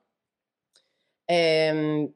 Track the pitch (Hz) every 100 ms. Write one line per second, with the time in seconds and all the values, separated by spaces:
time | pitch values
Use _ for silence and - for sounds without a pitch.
0 | _ _ _ _ _ _ _ _ _ _
1 | _ _ - 175 165 160 156 156 151 151
2 | 147